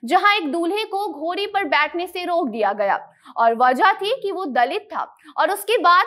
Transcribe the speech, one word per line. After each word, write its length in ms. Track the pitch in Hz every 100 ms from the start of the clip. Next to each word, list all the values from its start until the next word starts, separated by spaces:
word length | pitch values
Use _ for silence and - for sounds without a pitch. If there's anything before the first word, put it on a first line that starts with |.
जहां 320 | 240 349 403 415
एक 160 | 302
दूल्हे 320 | 339 339 415
को 240 | 440 392 403
घोड़ी 380 | 294 330 370 415
पर 180 | 403
बैठने 420 | 330 294 302 339 359
से 180 | 359
रोक 240 | 359 339 285
दिया 240 | 220 202
गया 360 | 208 196 165 - _ - -
और 180 | 233
वजह 380 | 226 254 254 381
थी 300 | 415 392 523
कि 100 | 403
वो 120 | 359
दलित 440 | 349 247 247 392 -
था 240 | 269 - _ 302 -
और 140 | 320
उसके 280 | 403 415 453
बाद 280 | 349 359